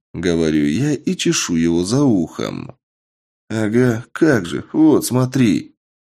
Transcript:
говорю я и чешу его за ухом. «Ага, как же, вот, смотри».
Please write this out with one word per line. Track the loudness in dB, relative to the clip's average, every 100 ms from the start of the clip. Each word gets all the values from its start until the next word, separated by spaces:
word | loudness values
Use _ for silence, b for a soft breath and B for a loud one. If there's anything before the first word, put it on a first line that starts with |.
| _
говорю | -6 -2 0 0 0 0
я | 0 -2
и | -2 -4 -4
чешу | -2 -2 -2 -2
его | 0 0
за | 0 0
ухом. | 2 0 -2 -6 -8 -8 -14 -20 _ _ _ _ _ _ -10
«Ага, | -4 0 2 2 0 -8
как | 0 2 2 -2
же, | -8 -6
вот, | 2 4 4 2
смотри». | 0 0 2 2 2 -4 _ _ _ _